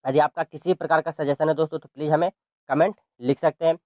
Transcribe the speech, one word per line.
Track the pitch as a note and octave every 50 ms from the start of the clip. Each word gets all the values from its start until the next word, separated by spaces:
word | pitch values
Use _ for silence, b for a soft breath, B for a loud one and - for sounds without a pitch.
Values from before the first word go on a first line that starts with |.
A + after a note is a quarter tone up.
| _
यदि | C3 C3+ D3
आपका | D3 D3+ _ E3+ D#3+
किसी | _ - D3+ - F3 F3+
प्रकार | - E3+ D#3 D#3+ D#3
का | D#3 E3
सजेशन | D3+ - D3+ C#3 C#3+ - D#3 D#3
है | D#3
दोस्तों, | D3+ D#3+ D3+ - D3+
तो | - -
please | _ - D#3 D3+
हमें | D#3 D3+ F3 F#3 _ _ _ _ _ _ _ -
कमेंट | - D3 E3 G3 G#3 _ _ _ _ _
लिख | A#2+ B2+ C#3 -
सकते | - D#3 C#3+ _ E3
हैं। | E3 D#3+ E3+ _